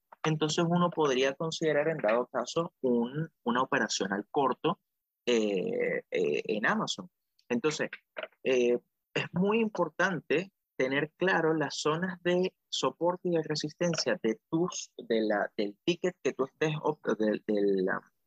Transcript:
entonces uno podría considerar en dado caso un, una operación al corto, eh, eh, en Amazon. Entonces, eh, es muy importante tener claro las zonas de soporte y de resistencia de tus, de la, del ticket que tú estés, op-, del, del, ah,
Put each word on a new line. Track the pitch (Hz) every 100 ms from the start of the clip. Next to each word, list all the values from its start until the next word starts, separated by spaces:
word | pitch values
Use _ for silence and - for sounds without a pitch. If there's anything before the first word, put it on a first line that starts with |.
| _ -
entonces | 160 156 156 175 170
uno | 175 175
podría | 165 147 127 135
considerar | 135 165 160 156 147 151
en | 160
dado | 104 117 123
caso | 123 123 165 170 -
un, | 127 120 120 143 160 _
una | 120 120
operación | 131 135 110 - 196
al | 101 -
corto, | - 131 123 156 180 _ _ _ _ -
eh, | 117 107 95 92 90 87 82 -
eh, | - 78 71 -
en | 104 135
Amazon. | 214 156 - 92 _ _ _ -
Entonces, | 120 156 151 120 - _ - - _
eh, | - 127 120 120 - _ _
es | 151 143
muy | 170 196 226
importante | 220 - 175 - 185 170 - 143 196 _ _ -
tener | 131 139 151 -
claro | 185 185 160
las | 160 139 -
zonas | 151 160 185 180
de | 175 180 185 - _
soporte | - 131 - 170 175 180
y |
de | 165
resistencia | 151 151 147 - 175 160 - 107
de | 113 113 _
tus, | 160 180 - - -
de | 120 113
la, | 107 104 95 -
del | 101 - -
ticket | 175 185 -
que | 135
tú | - 131
estés, | _ 156 151
op-, | - 151 - 110
del, | 107 104 -
del, | 104 101 95 92
ah, | 95 - _